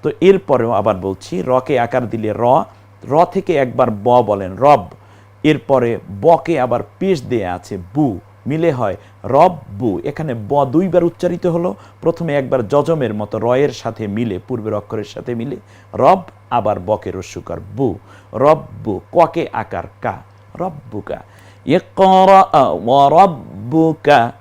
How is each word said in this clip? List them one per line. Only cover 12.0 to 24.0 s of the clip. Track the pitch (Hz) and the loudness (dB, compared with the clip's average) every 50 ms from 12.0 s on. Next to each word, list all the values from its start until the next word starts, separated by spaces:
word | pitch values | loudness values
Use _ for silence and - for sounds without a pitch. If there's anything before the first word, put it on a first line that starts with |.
প্রথমে | - 160 170 - 175 160 143 | -2 -2 -2 -2 -4 -2 -2
একবার | 143 131 123 135 127 113 95 | -2 -2 -2 -2 -2 -2 0
জজমের | 139 143 143 147 165 156 135 110 107 | 0 0 2 2 -2 -2 -2 -4 -4
মতো | 104 104 - - 113 | -6 -6 -6 -6 -4
রয়ের | 110 117 123 131 147 139 | 0 0 2 2 0 0
সাথে | 123 - - 117 104 - 110 | -2 -6 -10 -10 -8 -8 -8
মিলে, | 104 101 110 120 113 92 90 - - | -6 -4 -4 -4 -4 -6 -8 -8 -8
পূর্বের | 131 113 104 107 107 | -10 -8 -6 -6 -6
অক্ষরের | 104 - - 113 110 107 | -6 -8 -8 -10 -10 -10
সাথে | - - 113 110 - 123 | -10 -14 -14 -10 -8 -8
মিলে | 113 117 143 - - - _ - - - _ - | -8 -8 -10 -10 -14 -16 _ -20 -20 -20 _ -2
রব, | - 123 147 185 190 175 - _ - _ _ | 2 4 4 4 4 0 -14 _ -20 _ _
আবার | 123 120 101 107 104 92 | -2 0 0 0 -2 -2
বকে | 87 95 - 90 - 98 90 | -2 -4 -4 -4 -4 -10 -10
রস্যুকার | 92 92 - - 95 - - 87 87 - 98 101 | -10 -12 -12 -14 -16 -12 -12 -12 -12 -12 -14 -6
বু, | 113 139 117 87 104 - - - - _ _ | -4 -4 -4 -4 -6 -14 -20 -20 -20 _ _
রব্বু, | - - 131 147 160 147 - - - - - 107 98 92 - _ | -4 2 2 2 2 2 -2 -16 -18 -12 -8 -8 -8 -8 -10 _
ককে | - 170 165 151 - 170 147 - | 2 2 2 2 2 -6 -6 -4
আকার | - 117 107 - - 87 - - _ _ | -6 -8 -8 -6 -8 -10 -10 -10 _ _
কা, | - 120 98 - - _ _ _ _ _ - | -8 -8 -8 -8 -14 _ _ _ _ _ -12
রব্বুকা। | - 175 185 156 143 - 117 110 104 - - 65 - - _ - - - - - _ _ | -10 -10 -10 -10 -12 -18 -14 -14 -14 -10 -10 -12 -12 -14 _ -20 -20 -20 -20 -20 _ _
ইকরা | - 143 - - - - - 190 190 190 190 190 190 196 190 190 - - - - 101 | -2 -2 -2 -2 -4 0 2 4 6 6 6 8 8 8 8 6 6 4 4 4 4
ওয়া | 78 - 98 117 131 139 139 139 | 0 -2 0 2 4 4 4 6
রব্বুকা | 151 165 196 185 165 127 - - - 95 107 120 139 160 160 160 151 - | 6 6 4 4 2 -6 -14 -18 -16 -14 -10 -2 0 2 2 2 0 0